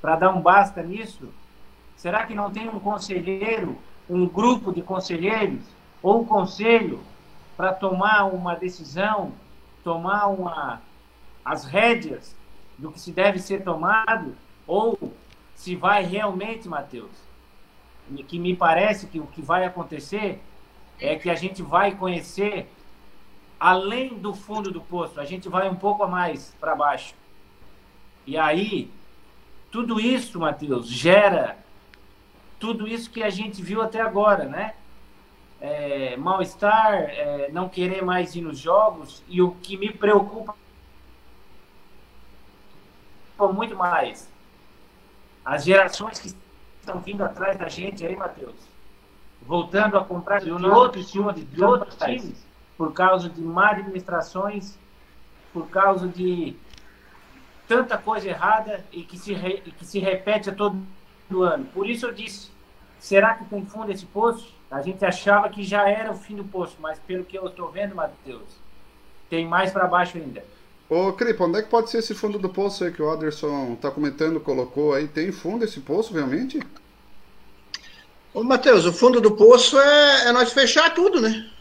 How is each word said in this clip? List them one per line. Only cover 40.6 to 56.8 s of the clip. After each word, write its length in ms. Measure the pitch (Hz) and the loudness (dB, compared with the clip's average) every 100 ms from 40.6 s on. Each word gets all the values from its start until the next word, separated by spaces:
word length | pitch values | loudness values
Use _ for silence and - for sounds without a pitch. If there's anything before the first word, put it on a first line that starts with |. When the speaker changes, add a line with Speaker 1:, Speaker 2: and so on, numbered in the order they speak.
| - - - - - - - - - - - - - - - - - - - - - - - - - - - - 202 | -20 -20 -20 -20 -20 -20 -20 -20 -20 -20 -20 -20 -20 -20 -20 -20 -20 -20 -20 -20 -20 -20 -20 -20 -20 -20 -20 0 2
Speaker 1:
muito 220 | 196 226 196 | 2 -4 -2
mais, 540 | 175 165 127 - - - - - - - - _ - - - _ | 0 0 -2 -6 -20 -20 -20 -20 -20 -20 -20 _ -20 -20 -20 _
as 200 | 127 147 | -6 -2
gerações 560 | 139 196 190 - 214 - | 6 6 6 -2 -10 -12
que 140 | 196 - - - - - | -16 -20 -20 -20 -20 -20
estão 200 | - 180 | -12 -10
vindo 240 | 190 202 | -10 -6
atrás 340 | 180 - 294 190 | -6 -4 -4 -4
da 100 | 170 | -6
gente 380 | 170 190 196 165 | -8 -10 -8 -8
aí, 100 | 185 | -6
Matheus, 400 | 185 - 127 - - - - - _ - - - | -8 -10 -16 -18 -20 -20 -20 -20 _ -20 -20 -20
voltando 560 | 120 175 170 196 214 196 | -4 -4 0 2 4 2
a 60 | |
comprar 360 | 190 175 - 202 | 0 -8 0 -2
de 120 | 180 | 0
outros 600 | 175 185 214 247 196 180 | 0 6 8 8 2 -8
times, 380 | 196 208 160 135 | -4 -2 -4 -10
de 140 | 147 | 2
outros 320 | 202 247 - - | 4 4 0 -6
times, 500 | - 247 190 - - _ - - | -4 -4 -8 -16 -20 _ -20 -8
por 160 | 160 | -8
causa 360 | 156 185 185 175 | 2 4 4 0
de 120 | 165 | -8
má 300 | 165 170 208 | -6 2 2
administrações, 1080 | 190 196 185 180 170 160 185 202 208 - - - - - - - - - | 2 -6 -10 -6 -6 -4 -6 -6 -6 -12 -18 -20 -20 -20 -20 -20 -20 -14
por 160 | 170 151 | -12 -4
causa 380 | 190 196 190 180 | 2 4 2 -2
de 480 | 175 180 175 151 - - - | -4 -4 -2 -6 -10 -20 -20